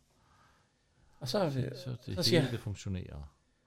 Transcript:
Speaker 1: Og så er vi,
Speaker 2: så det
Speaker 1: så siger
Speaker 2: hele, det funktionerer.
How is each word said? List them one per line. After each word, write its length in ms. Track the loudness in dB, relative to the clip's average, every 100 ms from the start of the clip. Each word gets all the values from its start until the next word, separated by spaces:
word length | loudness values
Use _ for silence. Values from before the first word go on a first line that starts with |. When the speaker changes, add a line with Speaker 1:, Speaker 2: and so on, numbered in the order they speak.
| _ _ _ _ -20 _ _ _ _ _ _ -10
Speaker 1:
Og 80 | -2
så 100 | 2
er 100 | 2
vi, 120 | 2 -2 -4
Speaker 2:
så 120 | -8 -8 -4
det 100 | 0
Speaker 1:
så 60 |
siger 180 | 4 6
Speaker 2:
hele, 120 | 4
det 80 | 0
funktionerer. 720 | -4 -6 -4 -6 -6 -10 -14 -18 _ _